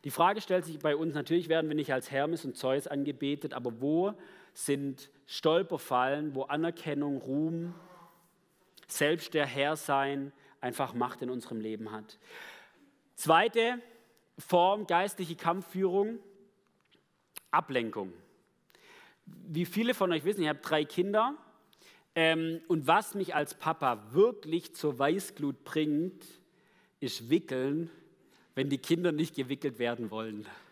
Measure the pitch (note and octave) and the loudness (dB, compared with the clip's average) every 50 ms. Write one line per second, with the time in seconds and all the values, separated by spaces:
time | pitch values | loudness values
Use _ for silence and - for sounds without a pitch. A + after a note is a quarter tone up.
0 | - C#3+ - - E3 F#3 G#3 G#3+ - - F#3 F#3 D#3+ E3 D#3+ D3 - D3+ D3 D3+ | -8 -8 2 4 6 6 6 2 0 0 0 0 0 -2 -10 -2 0 0 2 2
1 | D#3+ D#3+ C#3+ D3+ C#3+ - E3 F3 - D3+ D#3+ D#3+ D#3 D#3 D3 D3+ C#3+ C#3+ C3+ C3 | 0 0 0 -2 0 2 2 2 4 4 2 2 2 2 0 -2 0 0 0 -2
2 | - - C3+ C3+ C#3+ D#3 E3+ D#3+ - C3 A#2 - - C3 C3+ C#3+ C3+ - C#3+ C#3 | -2 -2 0 0 0 0 -2 -4 -4 -8 -8 -2 0 0 0 0 0 -2 -4 -2
3 | C#3 D3 C#3 C3+ D3 C#3+ D3 C#3+ - C#3+ B2+ B2+ B2 B2 A2+ A2+ C3 C#3+ D#3 E3+ | -2 -4 -4 -2 -2 -2 -2 -2 -4 -8 -8 -4 -6 -6 -4 -2 0 2 2 2
4 | F#3 G3+ G#3 - - - - - - - _ - - - C#3+ C#3 C#3 C#3 C3 - | 2 0 -2 -6 -16 -20 -20 -20 -20 -20 _ -8 -2 -2 0 0 0 -6 -6 -8
5 | - - _ _ _ - - - - D#3+ D#3+ F3 G3 E3+ F3 C#3 - - C3+ B2 | -14 -20 _ _ _ -12 -12 0 2 4 4 4 2 0 -4 -8 -4 0 2 2
6 | B2+ C3 C#3+ D3 D3+ D3+ C#3 C3 C3+ - C#3+ D3+ D#3+ E3+ E3+ - - D#3+ D3 C#3+ | 4 2 0 -2 -2 -4 -4 -6 -4 -2 -2 0 0 -2 -2 -4 -6 -4 -2 -2
7 | D3 C#3+ C#3 C3 B2 C3 C3+ C#3+ D#3 E3 E3+ E3+ E3+ F3 F3 - - - - - | -2 -2 -2 -4 -4 -2 0 0 0 0 0 -4 -6 -6 -10 -14 -18 -20 -20 -20
8 | - - _ _ _ _ _ _ _ _ _ _ _ _ _ - - - - - | -20 -20 _ _ _ _ _ _ _ _ _ _ _ _ _ -20 -16 -10 -2 0
9 | D3 D3 D#3+ E3 - - - D#3 C#3+ C3 B2 C#3 C#3 D3 D#3 D3+ - - C#3+ C#3 | 2 2 2 0 -2 -4 0 0 0 0 0 0 0 0 0 -2 -2 0 2 2
10 | C#3 C#3 C#3 C#3 C#3 C#3 - _ - - _ _ - B2+ A#2+ - C#3 A#2+ A2 A#2+ | 2 0 -2 -4 -6 -8 -12 _ -20 -20 _ _ -6 -6 -2 -2 -4 -4 -2 -2
11 | B2 B2 - - C3 B2 B2+ B2 A#2 - A#2+ A2 G#2+ A2 A2 G#2+ A2 G#2+ G#2+ G#2+ | -2 -2 -4 -6 -6 -6 -6 -8 -8 -8 -8 -8 -6 -6 -6 -8 -8 -10 -10 -12
12 | G#2+ - - _ _ - - - - - - - - - _ _ _ _ _ _ | -12 -16 -20 _ _ -20 -18 -18 -16 -16 -18 -20 -20 -20 _ _ _ _ _ _
13 | _ _ _ - - - D#3+ E3 G#3 A#3 A3+ A#3 A3+ A#3 B3 A#3+ A#3+ - - - | _ _ _ -6 4 6 6 6 6 4 2 2 2 2 0 -4 -8 -16 -20 -20
14 | _ _ _ _ _ _ _ - - - - F3 F3 F#3+ G3+ G#3+ G#3 - F3 E3+ | _ _ _ _ _ _ _ -20 -4 2 4 6 6 6 4 2 0 2 2 2
15 | F#3+ G3+ - - F#3 D#3 E3+ - - E3+ F3 G3 F3+ - - F#3 F#3+ F#3 F3 G3 | 2 0 -4 -6 -8 -8 -8 -4 -2 -2 -2 -2 -4 -6 -2 0 0 2 4 2
16 | G3+ A3 A#3 A#3 - - - - - _ _ _ _ _ _ _ _ _ _ _ | 2 2 -2 -8 -12 -18 -20 -20 -20 _ _ _ _ _ _ _ _ _ _ _
17 | _ _ _ _ _ _ _ - _ _ - D#3+ E3+ - C3+ B2 A#2 A2 G2+ A2 | _ _ _ _ _ _ _ -20 _ _ 0 0 0 2 -2 0 0 0 -4 -6
18 | G2 F#2 F2 E2+ - _ _ _ _ _ _ _ _ _ _ - - - - - | -6 -8 -10 -16 -20 _ _ _ _ _ _ _ _ _ _ -20 -20 -20 -20 -20
19 | - - _ _ _ - - - - F#3 D#3 D#3+ F3 F3 - G3+ A3+ A#3 B3+ - | -20 -20 _ _ _ -20 -20 -18 -14 -6 -2 -2 -2 0 0 0 2 2 2 2
20 | G3 F3+ E3+ D#3 C#3 F3+ G#3 G3+ E3+ D3+ D3 C#3+ - - D#3+ D3+ D3+ D3+ - F3+ | 2 2 2 2 2 0 0 2 0 0 0 -2 -2 2 2 2 2 0 0 0
21 | F#3 G3+ G3+ G#3+ A3+ C4 D4 - - - _ _ _ _ - _ - - - - | 0 2 4 2 2 2 -2 -6 -14 -20 _ _ _ _ -20 _ -20 -20 -20 -20
22 | _ _ _ E3 D#3+ D#3+ E3 E3 D#3+ E3 E3 E3 - - F3+ E3 C3+ C#3+ E3 G3 | _ _ _ 2 4 4 4 2 0 -2 -4 -6 0 0 0 2 4 4 4 4
23 | F#3+ - - G3+ F#3 - - D3+ D3 - - - - D#3 D#3+ - C#3+ B2+ A#2+ G#2+ | 4 0 -4 -4 -4 -2 0 -2 -2 -2 -6 -4 -2 -2 -2 2 2 0 0 0
24 | G#2 G#2+ A#2 E3 G3+ A#3+ A#3+ G3+ - D3+ D#3+ F3 - - - - - D3+ C3+ B2 | -6 0 6 6 6 6 4 -2 -6 -4 -4 -4 -4 -6 -10 -2 -2 -2 0 2
25 | C#3 D3 E3 G3 F#3+ - - - D3 C#3+ C3+ - - - - D#3+ D#3 D3+ D3 D3 | 2 2 2 0 -2 -6 -8 -4 -4 -4 -4 -6 -12 -4 -2 0 2 2 2 0
26 | E3+ F#3 - - - - - - _ _ _ _ _ _ _ _ _ _ _ _ | 0 -2 -6 -12 -20 -20 -20 -20 _ _ _ _ _ _ _ _ _ _ _ _
27 | - B2 - - A#2 A#2 D3 E3+ - - C3 C3 B2+ C#3 C#3+ D#3+ E3+ E3 - - | -8 -8 -8 -8 -2 0 0 0 2 -2 -4 -2 -2 0 -2 -2 -4 -6 -10 -20
28 | - - _ _ _ _ _ _ _ _ _ - C3+ C#3+ C#3 C3 - - E3 E3+ | -20 -20 _ _ _ _ _ _ _ _ _ -4 -2 0 -2 -4 2 0 0 2
29 | F3+ F3 D3+ D3+ D#3 D#3 - - C3 B2+ C#3 C3+ - C#3 A#2 A2+ A#2+ A#2+ A#2+ A#2+ | 2 0 2 2 -2 -2 -2 -6 -4 -4 -4 -4 -4 -6 -2 0 -2 -2 0 -2
30 | A#2 G#2 G#2+ A2 A2 A2+ G#2+ G#2 G#2+ - - - - - | -6 -6 -6 -6 -6 -6 -8 -10 -12 -14 -18 -20 -20 -20